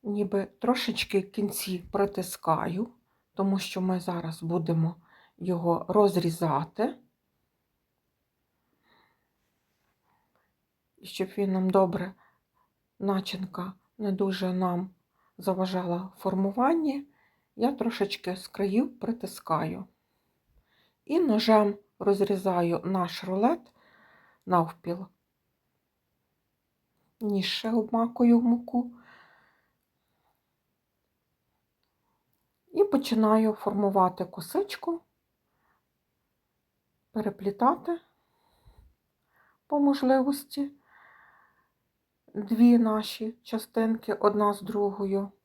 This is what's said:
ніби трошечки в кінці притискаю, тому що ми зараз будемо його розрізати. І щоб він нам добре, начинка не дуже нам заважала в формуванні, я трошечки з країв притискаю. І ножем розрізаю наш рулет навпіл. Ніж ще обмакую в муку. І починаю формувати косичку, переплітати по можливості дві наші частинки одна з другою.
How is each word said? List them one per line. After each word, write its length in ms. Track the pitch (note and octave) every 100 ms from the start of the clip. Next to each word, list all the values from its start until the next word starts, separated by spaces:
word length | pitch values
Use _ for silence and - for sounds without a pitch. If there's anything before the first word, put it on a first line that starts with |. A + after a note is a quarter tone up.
ніби 420 | A#3 G#3 G3 G3+ F#3+
трошечки 720 | _ B3 B3 - A#3 - G3
в 120 | F#3+
кінці 480 | - G#3 - - F3+ -
притискаю, 1000 | G3 G3 G3 F3+ - - D#3+ E3+ F3+ A#3 _ _ _ _
тому 260 | - G3 G3
що 220 | - F#3+
ми 180 | F#3 F#3
зараз 440 | F3+ F3 E3 D#3+
будемо 520 | E3 E3+ E3 E3 D#3+ - _ _ _ _
його 480 | F3 F3 E3+ E3+ -
розрізати. 1080 | G3 G3+ F3 E3+ E3 E3 C#3 D#3+ - A#3 - _ _ _ _ _ _ _ _ _ _ _ _ _ _ _ _ _ _ _ _ _ _ _ _ _ _ _ _ _ _ _ _ _ _ _ _ _ _ _ _
І 80 | -
щоб 200 | - F#3+
він 240 | G3+ G3
нам 180 | F#3+ F#3
добре, 440 | F#3+ F#3 D#3 F3+ - _ _ _ _ _ _ _ _
начинка 760 | G3 F#3+ F#3+ F#3 F#3 - F#3+ - _ _
не 140 | G#3
дуже 420 | F#3+ G3 F#3 F#3
нам 360 | F#3 F#3 F3 F#3 _ _ _ _ -
заважала 600 | G3 F#3 F#3 F#3 F3+ F3
в 220 | F#3+ -
формуванні, 880 | F#3+ F#3+ G3 G3+ C4 E4+ D#4 C#4 C#4+ _ _ _ _ -
я 160 | A#3
трошечки 640 | C#4 A3+ - G3 - - F#3
з 120 | -
країв 520 | - G3 G3+ C#4+ -
притискаю. 880 | G#3 A#3 - - - D#3+ E3 F3 F#3+ _ _ _ _ _ _ _ _ _ _ _ _
І 140 | D#4+
ножем 580 | E4 A3 A3+ G#3+ G#3 G3+ _ _
розрізаю 840 | G3+ G3 G3+ G3 F#3+ F3 F3 E3+
наш 400 | - F#3+ F3 -
рулет 480 | F#3 F#3+ A#3 E4+ - _ _ _ _ _ _ _ -
навпіл. 600 | F3+ E3 - - F3+ F#3 _ _ _ _ _ _ _ _ _ _ _ _ _ _ _ _ _ _ _ _ _
Ніж 240 | G#3+ G3+ F#3+
ще 260 | - A3+
обмакую 680 | A#3 G#3+ A3+ A#3 - A#3+ A#3
в 40 |
муку. 480 | A#3+ A#3+ - B3 B3 - - - - _ _ _ _ _ _ _ _ _ _ _ _ _ _ _ _ _ _ _ _ _ _ _ _ _ _ _ _ _ _ _ _ _ _
І 120 | -
починаю 720 | G4+ C#4 - A3 G#3+ A3 A3
формувати 720 | G#3+ - G3 G3+ G3 F3+ F#3 F3+
косичку, 760 | - E3 E4 G4+ - - E4+ _ _ _ _ _ _ _ _ _ _ _ _ _ _ _ _ _ _ _ _ _
переплітати 880 | A3 G#3+ G3 G3 G3 A#3+ F4 - E4+ _ _ _ _ _ _ - _ - _ _ _ _ _ _ _ _
по 120 | D4
можливості 920 | C#4+ C#4 B3+ C4+ C4 C#4 - - C#4+ - _ _ - _ _ _ _ _ _ _ _ _ _ _ _
дві 440 | - G3+ A3+ A#3+ A#3
наші 580 | A3 G#3+ G#3+ - A3 A#3
частинки 720 | - A3+ - - A3+ A3+ -
одна 400 | G3+ G#3 G#3 G#3
з 80 | G3+
другою. 720 | F#3+ G#3 G3+ G3+ G3 G3 G3 _